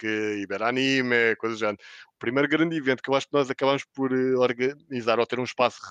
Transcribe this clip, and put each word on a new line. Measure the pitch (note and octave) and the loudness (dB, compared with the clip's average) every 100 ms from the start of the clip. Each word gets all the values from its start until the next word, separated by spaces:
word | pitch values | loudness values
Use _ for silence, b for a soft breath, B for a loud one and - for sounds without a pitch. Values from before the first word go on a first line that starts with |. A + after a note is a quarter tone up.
eh, | A2 G#2+ G#2+ G#2 | -4 -2 -2 -4
Iberanime, | F#2+ G2 A2+ B2+ C3+ C3+ B2+ A#2+ A#2 G#2+ | -4 -4 -2 0 0 0 2 2 2 2
coisas | A2+ A2 | -2 -2
do | |
género. | A2 G#2 B B B | -2 -4 B B B
O | - | -8
primeiro | A2+ C3 C#3+ | -2 0 2
grande | D3+ E3 | 2 0
evento | E3 C3 B2+ | 0 -2 -2
que | - | 0
eu | |
acho | C3+ - | -2 0
que | |
nós | C#3+ C3 | 0 0
acabamos | C3 C3+ C#3 - | 0 0 0 -4
por, | - C3+ | -4 -2
eh, | C3 C3 B2+ | 0 2 2
organizar | B2 A#2+ B2+ D3 D#3+ B2+ A2+ A2+ | 2 2 -2 -4 -10 -4 0 2
ou | A2+ | 2
ter | A#2+ | -2
um | |
espaço | B2 - A#2+ - - | -4 0 0 0 -14